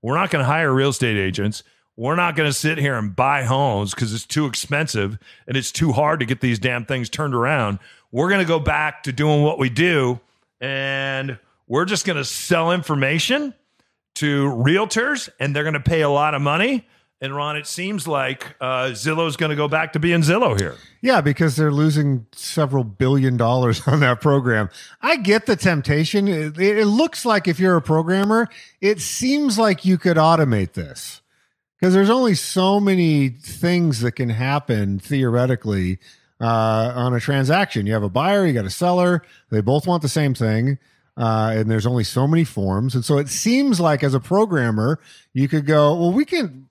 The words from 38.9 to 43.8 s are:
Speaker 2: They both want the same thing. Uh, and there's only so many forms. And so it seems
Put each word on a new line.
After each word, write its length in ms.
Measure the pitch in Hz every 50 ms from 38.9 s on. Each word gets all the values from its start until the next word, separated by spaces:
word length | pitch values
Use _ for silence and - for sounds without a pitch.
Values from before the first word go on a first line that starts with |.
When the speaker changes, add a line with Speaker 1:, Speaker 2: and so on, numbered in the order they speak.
| 180 180 180 180 180 165 - _ - _ _ _
Speaker 2:
They 120 | - 107 101
both 240 | 101 131 151 -
want 160 | 175 175 170 151
the 60 | 139
same 260 | - 160 151 143 127
thing. 440 | - 120 110 107 110 117 135 139 131 _ _ _ _ _ _ _ -
Uh, 360 | 120 113 110 110 110 110 110
and 140 | 110 110 107
there's 160 | 113 110 101
only 180 | 120 123 123 107
so 220 | - - 127 131
many 180 | 143 160 165 165
forms. 500 | - - - 98 95 95 98 117 131 123
And 80 | 131 113
so 140 | - 151
it 140 | 139 147 139
seems 500 | - - - 214 240 262 285 277 240 170